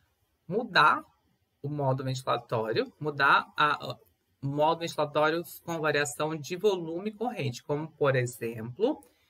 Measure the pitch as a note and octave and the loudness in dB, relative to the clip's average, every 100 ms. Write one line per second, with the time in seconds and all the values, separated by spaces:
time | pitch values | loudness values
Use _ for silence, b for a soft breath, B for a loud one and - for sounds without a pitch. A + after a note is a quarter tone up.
0 | _ _ _ _ - G3 B3 E3 D3+ D4 | _ _ _ _ -6 -4 0 4 4 4
1 | - _ _ _ _ _ C3+ D3 C3+ C3 | -4 _ _ _ _ _ -8 -2 0 0
2 | C3 C3 - C3 - A2+ A2 C#3+ C4 - | -2 -4 -2 -4 -2 -2 0 -2 -2 -6
3 | D3+ C#3+ C#3 F#3 - - D3+ - C3+ - | -6 2 4 4 2 0 0 0 -6 -12
4 | _ _ _ _ C#3 C#3+ D#3 E3 E3+ E3 | _ _ _ _ -4 2 4 2 -2 -2
5 | D3 D3+ D3+ E3+ E3+ - - E3 D3+ D3 | 0 2 2 2 -4 -10 -6 -2 2 2
6 | C#3+ - D#3 D#3+ C#3 F3+ G#3 F#3 D#3+ E3 | 0 -2 -4 -4 -6 0 2 2 -2 -6
7 | G#3+ G#3+ A#3 G#3 B2+ B2 - D3 D#3 - | -6 -6 -6 -4 -4 -6 -4 -4 -6 0
8 | C#3+ C3 B2 - A#2 A#2 A2+ B2 A#3+ D4+ | 2 2 0 -4 -8 -6 -10 -2 -2 -2
9 | b b | b b